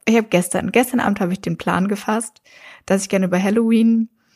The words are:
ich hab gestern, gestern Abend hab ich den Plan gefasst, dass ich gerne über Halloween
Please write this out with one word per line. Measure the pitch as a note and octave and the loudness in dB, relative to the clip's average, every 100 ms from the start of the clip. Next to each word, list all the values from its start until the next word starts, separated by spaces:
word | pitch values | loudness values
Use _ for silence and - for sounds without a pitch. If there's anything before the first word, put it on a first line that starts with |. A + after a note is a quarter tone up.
| - | 0
ich | A#3 | 0
hab | A3 | 2
gestern, | F3+ F3+ F#3 F3+ | 0 0 -4 0
gestern | A3+ B3+ B3 | 0 0 0
Abend | - G3+ | -2 0
hab | F3+ | -2
ich | F#3+ | -4
den | - E3+ | -6 -6
Plan | - F3 G3 | -2 -2 -2
gefasst, | G3+ - A3 A3+ - _ - - - - | -4 -4 -4 -6 -14 _ -20 -20 -10 -2
dass | G3 | -2
ich | - | 0
gerne | G3 F#3 | -2 0
über | F3+ | 0
Halloween | G3 A3+ A3+ A3+ A3+ A3+ A3+ _ _ | 0 2 2 4 4 2 0 _ _